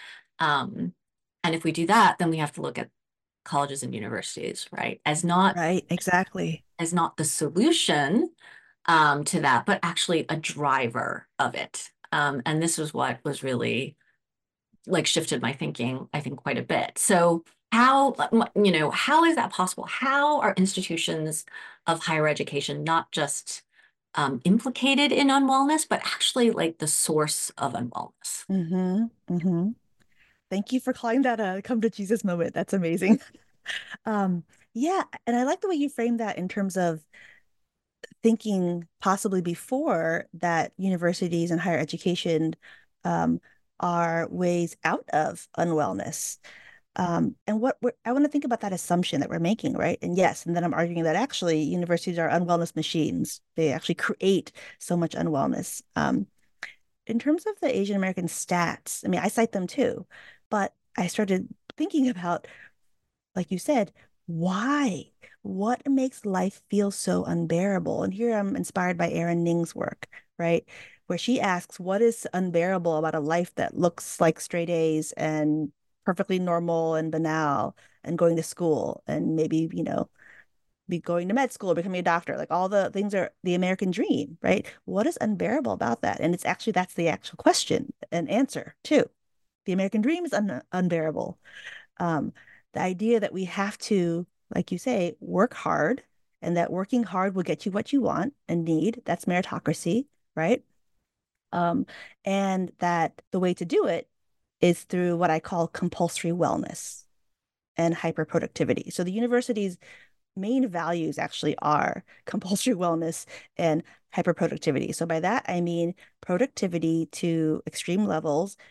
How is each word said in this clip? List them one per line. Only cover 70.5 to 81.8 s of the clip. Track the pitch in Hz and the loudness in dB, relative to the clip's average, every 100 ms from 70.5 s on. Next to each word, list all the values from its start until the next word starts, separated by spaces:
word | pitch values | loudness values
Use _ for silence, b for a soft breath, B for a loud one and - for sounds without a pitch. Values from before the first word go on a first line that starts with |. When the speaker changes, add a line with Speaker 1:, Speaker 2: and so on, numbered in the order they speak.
| 170 - B B B - | 0 -2 B B B -8
Speaker 2:
Where | 175 | -4
she | - 254 | 0 2
asks, | 196 180 - - | 2 2 -2 -8
"What | 180 196 | -2 2
is | 233 226 - | 2 2 -4
unbearable | 180 185 165 175 190 170 156 | -2 0 2 2 2 0 0
about | 160 | 0
a | 160 | 0
life | 147 170 175 - | 0 0 -2 -4
that | - - | -4 0
looks | 175 - - - | 0 0 -8 2
like | 165 160 | 2 2
straight | - 175 170 | -2 -4 -2
A's | 170 160 156 156 | 0 2 0 -2
and | - 156 156 151 151 151 - _ _ | -4 -2 0 0 0 -2 -8 _ _
perfectly | - 175 196 185 | -4 -2 0 0
normal | 180 170 170 165 160 160 | 0 0 0 0 0 0
and | 160 | -2
banal | 160 160 160 151 139 - - b b | -2 0 0 0 0 -2 -6 b b
and | 147 175 | -6 2
going | 170 165 | 4 2
to | |
school | 160 - 175 139 - - - | -2 -2 0 0 0 -6 -4
and | 151 - 160 | -2 0 0
maybe, | 160 160 165 | 2 0 0
you | - | -2
know, | 160 - - _ b b b _ _ _ - | -4 -2 -4 _ b b b _ _ _ -6
be | 170 | -6
going | - 175 180 | -2 -2 0
to | |
med | 240 254 | 0 0
school, | - 196 | -2 -2
becoming | 170 | 0